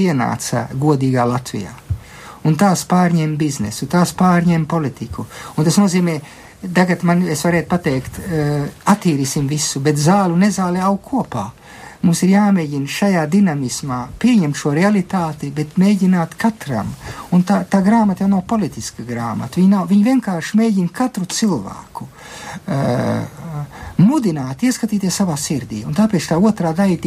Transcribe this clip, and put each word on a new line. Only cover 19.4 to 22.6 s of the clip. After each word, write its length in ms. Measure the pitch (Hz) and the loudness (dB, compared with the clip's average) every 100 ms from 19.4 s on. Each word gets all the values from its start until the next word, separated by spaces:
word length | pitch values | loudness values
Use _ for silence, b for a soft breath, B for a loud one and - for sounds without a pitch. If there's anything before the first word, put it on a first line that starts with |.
| 117 - | -4 2
Viņa 140 | 190 | 4
nav, 180 | 202 170 | 4 4
viņa 200 | 202 208 | 4 4
vienkārši 500 | 262 208 175 - 208 | 2 0 -4 0 2
mēģina 320 | 226 196 175 | 2 2 0
katru 320 | - 254 233 175 | -2 -2 -2 -6
cilvēku, 800 | - 220 147 98 - - - 131 | -2 0 0 -4 -14 -16 -14 -16
e, 720 | - - - - - | -16 -20 -16 -14 -12